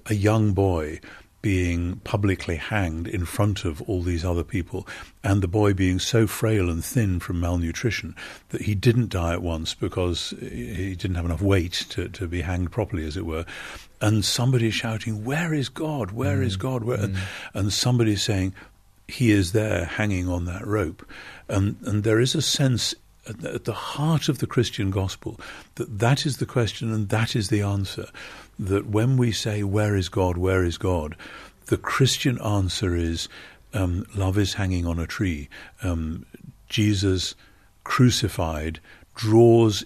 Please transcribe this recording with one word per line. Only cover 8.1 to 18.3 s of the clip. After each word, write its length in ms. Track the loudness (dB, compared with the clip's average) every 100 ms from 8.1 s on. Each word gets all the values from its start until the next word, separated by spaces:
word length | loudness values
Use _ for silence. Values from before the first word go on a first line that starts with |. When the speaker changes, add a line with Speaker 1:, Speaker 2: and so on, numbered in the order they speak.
| -12 -16 -18 -10
Speaker 1:
that 140 | -6
he 120 | -2
didn't 360 | 2 4 4 2
die 240 | 0 0
at 80 | 0
once 300 | -2 -4 -4
because 640 | -4 -4 0 0 0 -4 -8
he 560 | -10 -10 -8 -6 -6 -4
didn't 180 | -4
have 100 | -2
enough 180 | -2 0
weight 440 | 4 4 2 -4 -6
to, 180 | -6 -8
to 180 | -6 -6
be 140 | -4
hanged 320 | -2 -2 -2
properly, 340 | -2 -4 -4 -6
as 100 | -6
it 80 | -6
were. 180 | -6 -8 -12 -14 -16 -18 -4
And 240 | 0 2
somebody 460 | 0 0 2 2 2
shouting, 520 | 0 -4 -4 -4 -6
"Where 300 | -4 -2 0
is 140 | -2 -2
God? 420 | -4 -4 -4 -4
Where 320 | -2 0 0
is 140 | 0 -2
Speaker 2:
Mm. 40 |
Speaker 1:
God?" 240 | -2 -2
Where, 140 | -2 -2
and, 140 | -2
Speaker 2:
Mm. 60 | -2 -6 -10 -10
Speaker 1:
and 180 | -4 -2
somebody 440 | 0 2 4 4 2
saying, 360 | 0